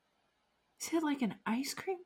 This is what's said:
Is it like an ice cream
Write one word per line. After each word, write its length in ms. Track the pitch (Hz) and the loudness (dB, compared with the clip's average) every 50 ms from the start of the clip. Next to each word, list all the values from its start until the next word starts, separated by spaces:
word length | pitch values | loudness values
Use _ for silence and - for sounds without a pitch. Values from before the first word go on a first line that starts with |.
| _ _ _ _ _ _ _ _ _ _ _ _ _ _ _ - | _ _ _ _ _ _ _ _ _ _ _ _ _ _ _ -12
Is 120 | - - | -6 0
it 100 | 320 339 | 0 2
like 200 | 320 294 277 277 | 4 2 2 2
an 120 | 247 196 - - - | 2 0 0 -2 -2
ice 280 | 202 226 254 277 - - | 0 0 0 0 -2 -4
cream 240 | - - 381 381 359 - | -4 -2 -4 -4 -4 -4